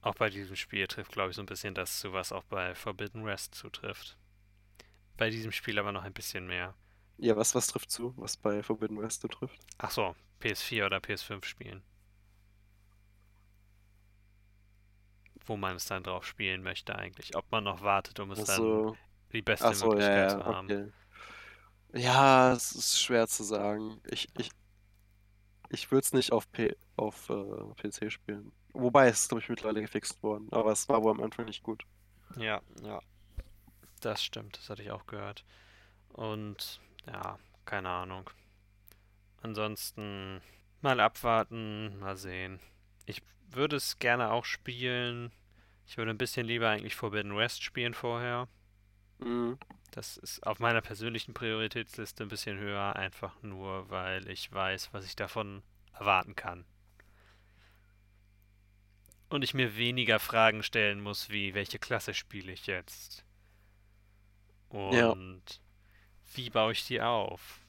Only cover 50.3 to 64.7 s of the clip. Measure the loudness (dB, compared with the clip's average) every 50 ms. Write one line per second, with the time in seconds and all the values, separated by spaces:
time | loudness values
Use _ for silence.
50.3 | -12 -6 -4 -4 -2 0 2 2 2 2 0 -2 -10 -6 -6 -6 -4 -6 -8 -8
51.3 | -10 -6 -4 -2 -2 -2 -2 -2 -4 -6 -8 -8 -8 -10 -10 -10 -8 -10 -8 -8
52.3 | -8 -8 -6 -6 -6 -6 -4 -4 -4 -2 -2 -2 -2 -2 -4 -6 -6 -8 -10 -10
53.3 | -10 -10 -12 -12 -10 -8 -8 -6 -6 -8 -8 -6 -6 -4 -4 -2 -4 -4 -6 -8
54.3 | -10 -10 -10 -8 -4 -2 0 0 0 -2 -4 -10 -10 -12 -10 -10 -6 -6 -6 -4
55.3 | -4 -4 -6 -4 -6 -12 -14 -18 _ -20 -20 -20 -16 -2 4 4 6 6 4 0
56.3 | -6 -8 -8 -8 -8 -10 -14 -20 -20 _ _ _ _ _ -20 -20 -20 -20 -20 -20
57.3 | -20 -20 _ _ _ -20 -20 -20 -20 -20 _ -20 _ _ _ _ _ _ _ _
58.3 | _ _ -20 _ _ _ _ _ _ _ _ _ _ _ _ -20 -20 _ _ _
59.3 | -2 0 0 0 2 2 2 2 2 0 0 0 2 2 4 4 4 4 4 2
60.3 | 4 8 8 8 6 4 -4 -2 2 4 4 4 2 0 -4 -6 -6 -6 -6 -6
61.3 | -4 -4 -4 -2 -2 -2 -4 -4 -6 -10 -6 -4 -4 -4 -2 -4 -6 -6 -8 _
62.3 | -12 -12 -10 -10 -12 -10 -6 -4 -4 -4 -6 -10 -16 -18 -16 -16 -18 -18 -20 _
63.3 | _ _ _ -20 _ _ _ -20 _ _ _ _ _ _ _ _ _ _ _ -20
64.3 | _ _ _ _ -20 _ _ -12